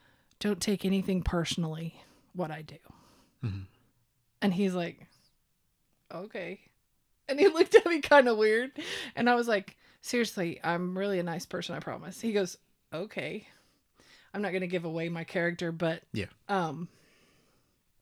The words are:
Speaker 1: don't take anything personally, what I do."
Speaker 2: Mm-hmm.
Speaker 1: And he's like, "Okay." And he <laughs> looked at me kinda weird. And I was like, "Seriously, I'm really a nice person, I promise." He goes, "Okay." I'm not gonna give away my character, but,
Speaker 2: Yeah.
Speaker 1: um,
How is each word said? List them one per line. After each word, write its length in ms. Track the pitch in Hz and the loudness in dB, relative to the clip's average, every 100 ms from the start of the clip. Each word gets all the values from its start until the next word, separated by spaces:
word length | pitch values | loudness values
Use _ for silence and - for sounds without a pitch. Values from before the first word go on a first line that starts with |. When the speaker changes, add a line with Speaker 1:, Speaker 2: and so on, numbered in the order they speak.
| _ _ _ _ | _ _ _ _
Speaker 1:
don't 220 | 208 185 | -2 0
take 240 | - 196 190 | 0 0 2
anything 380 | 196 190 185 | 0 2 0
personally, 720 | - 175 160 - 165 156 165 - - - _ | 0 0 0 -2 -2 -4 -8 -12 -20 -20 _
what 180 | 180 160 | -6 -6
I 100 | 156 | -8
do." 160 | 156 147 - - - - _ _ | -14 -18 -20 -20 -20 -20 _ _
Speaker 2:
Mm-hmm. 180 | 113 95 95 _ _ _ _ _ _ _ | -8 -6 -10 _ _ _ _ _ _ _
Speaker 1:
And 100 | 226 | 0
he's 220 | 180 196 180 | 2 0 0
like, 320 | 170 - - _ _ _ _ _ _ _ _ _ - | -4 -8 -20 _ _ _ _ _ _ _ _ _ -16
"Okay." 460 | 170 208 220 175 196 _ _ _ _ _ _ - | -14 -12 -10 -10 -12 _ _ _ _ _ _ -4
And 120 | 277 | 6
he 80 | 392 | 6
<laughs> 20 | |
looked 240 | 320 392 440 | 6 8 8
at 100 | 339 | 8
me 120 | 320 | 2
kinda 320 | - 285 247 214 | 6 8 8 4
weird. 360 | 214 226 262 - - - 262 - | 4 4 0 -8 -10 -10 -8 0
And 140 | 240 | 2
I 60 | 240 | 2
was 120 | 233 | 2
like, 300 | 214 - - _ _ | 0 -2 -14 _ _
"Seriously, 580 | - 247 220 - 170 - | -4 -2 -2 -2 -4 -4
I'm 340 | 160 170 180 185 | -4 -2 -4 -4
really 220 | 202 185 | -2 -2
a 40 | |
nice 220 | 175 165 - | -2 -6 -8
person, 300 | 175 170 151 | -8 -8 -8
I 40 | |
promise." 400 | 156 - - - | -8 -10 -12 -6
He 100 | 226 | -2
goes, 240 | 208 180 - _ _ _ | 0 -2 -6 _ _ _
"Okay." 540 | 156 208 196 143 202 - - _ _ _ _ - - _ | -10 -8 -8 -8 -10 -14 -20 _ _ _ _ -20 -20 _
I'm 80 | 196 | -6
not 100 | 202 | -4
gonna 140 | 185 180 | -2 -2
give 180 | 180 165 | -4 -4
away 240 | 165 170 | -4 -4
my 140 | 170 | -6
character, 480 | 160 185 170 175 175 | -4 -2 -2 -2 -4
but, 320 | 165 170 165 - | -2 -2 -2 -6
Speaker 2:
Yeah. 140 | 113 90 - - | -6 -6 -10 -4
Speaker 1:
um, 400 | 196 165 147 175 _ _ _ _ _ _ _ _ _ _ _ | -2 -2 -6 -12 _ _ _ _ _ _ _ _ _ _ _